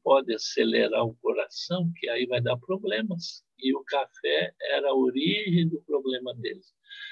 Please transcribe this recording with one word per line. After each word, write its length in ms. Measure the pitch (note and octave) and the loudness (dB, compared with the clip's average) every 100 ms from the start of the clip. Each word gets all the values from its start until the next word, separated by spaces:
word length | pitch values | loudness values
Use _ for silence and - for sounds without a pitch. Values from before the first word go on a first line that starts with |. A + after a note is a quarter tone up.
pode 280 | - C3+ B2 G#2+ | 4 4 4 -2
acelerar 680 | - - A2+ A#2 A2+ A#2 | -2 0 2 4 2 2
o 120 | A#2 A2+ | -2 -2
coração, 760 | - G#2+ G2+ - - F3+ E3+ E3+ | -2 0 -2 -6 -6 -2 -2 -4
que 120 | A#2+ | -4
aí 180 | A#2 B2 | -2 0
vai 120 | B2 | 0
dar 160 | A#2+ B2 | 0 -2
problemas. 840 | - F#3+ G#3 G#3+ A3 E3+ - - _ _ | -4 -4 -2 -2 -2 -6 -8 -14 _ _
E 180 | C3 C3+ | -2 -2
o 80 | |
café 720 | - C#3+ C3+ - C#3+ D3+ - - - | -2 -2 -4 -4 -2 0 0 -4 -4
era 200 | C#3 C#3 | 0 2
a 60 | C3+ | 2
origem 720 | B2+ C3 E3 G#3 G#3 E3+ E3 | 2 2 0 0 2 2 2
do 140 | D3+ | 0
problema 540 | - C#3+ C3 B2+ B2+ B2 | -2 -2 -2 -4 -6 -6
deles. 400 | - - - _ - - - | -8 -8 -14 _ -20 -16 -16